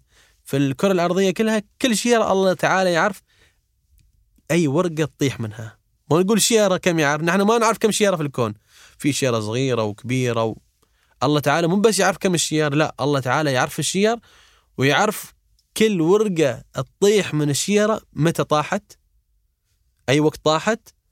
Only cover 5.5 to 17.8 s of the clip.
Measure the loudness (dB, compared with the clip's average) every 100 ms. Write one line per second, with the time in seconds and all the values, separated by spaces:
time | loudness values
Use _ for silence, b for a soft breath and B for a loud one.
5.5 | -10 -18 -20 _ _ 0 2 4 2 2
6.5 | 2 2 2 0 2 0 0 0 0 2
7.5 | 2 0 0 0 0 0 0 -4 -4 -4
8.5 | -6 b b b b -4 0 0 0 -2
9.5 | -4 -2 -2 -4 -6 -6 -2 -2 -2 -4
10.5 | -6 _ _ _ _ _ -4 0 0 0
11.5 | 0 2 2 2 2 0 0 -2 0 -2
12.5 | -2 0 0 -2 -2 -2 -2 0 -2 0
13.5 | 0 -2 -4 -4 0 0 -2 b b b
14.5 | b b -2 0 2 0 -4 -12 _ _
15.5 | _ _ 0 0 2 2 2 2 0 -2
16.5 | -2 -10 -10 -8 0 2 2 0 -2 -2
17.5 | -2 0 0